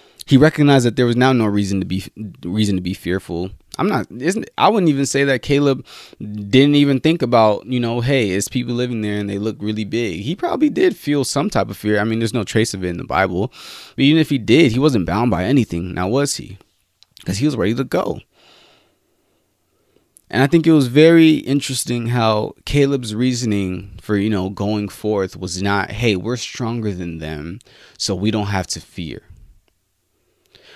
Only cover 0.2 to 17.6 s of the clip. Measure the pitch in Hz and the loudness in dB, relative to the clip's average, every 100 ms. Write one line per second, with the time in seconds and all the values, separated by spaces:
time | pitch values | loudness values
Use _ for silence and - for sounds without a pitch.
0.2 | - 131 156 151 147 139 120 120 123 120 | 2 6 6 4 4 6 4 2 0 2
1.2 | 131 123 107 101 98 98 92 95 - - | 2 2 2 0 0 -2 -2 -6 -6 -14
2.2 | 107 - 85 104 104 95 90 98 87 92 | -14 -12 -6 0 0 0 -2 -6 -4 -4
3.2 | - 85 95 - _ - 190 123 - 113 | -4 -8 -8 -10 _ -4 -2 -2 -6 -6
4.2 | 147 202 - - 170 220 170 139 139 135 | -4 -4 -6 0 2 4 2 2 0 0
5.2 | 139 127 - 147 143 135 - - - - | 0 0 0 2 2 0 -6 -20 -20 -16
6.2 | 104 104 101 131 143 147 143 131 156 170 | -10 -10 2 4 6 4 4 2 0 0
7.2 | 123 120 110 101 110 127 117 120 120 139 | 2 4 4 2 -2 -4 -2 -2 0 0
8.2 | 104 95 - 127 123 120 123 117 104 104 | 2 0 -2 -4 -4 -4 -4 -4 -4 -4
9.2 | 101 101 110 - 104 107 101 113 113 85 | -4 -4 -4 -4 -6 -4 -4 -2 -4 -4
10.2 | 107 196 339 254 294 165 370 208 - 143 | -6 -6 -4 0 0 2 0 0 -2 -2
11.2 | 127 143 196 110 107 98 104 104 110 113 | 0 -2 0 0 -2 -4 -2 0 0 -2
12.2 | 113 117 98 110 113 95 90 87 85 73 | -2 -4 -2 0 0 -2 -6 -6 -4 0
13.2 | 95 90 113 - - - - - 139 160 | 0 0 -4 -8 -20 -20 -16 0 2 4
14.2 | 151 135 98 135 147 117 151 120 82 98 | 2 -2 2 4 4 4 2 2 0 0
15.2 | 120 87 92 139 107 85 90 85 92 127 | 0 0 2 2 2 -4 -6 -4 -2 0
16.2 | 143 - - 98 _ _ _ _ _ _ | -2 -4 -10 -18 _ _ _ _ _ _
17.2 | - 104 147 123 | -8 -2 -2 0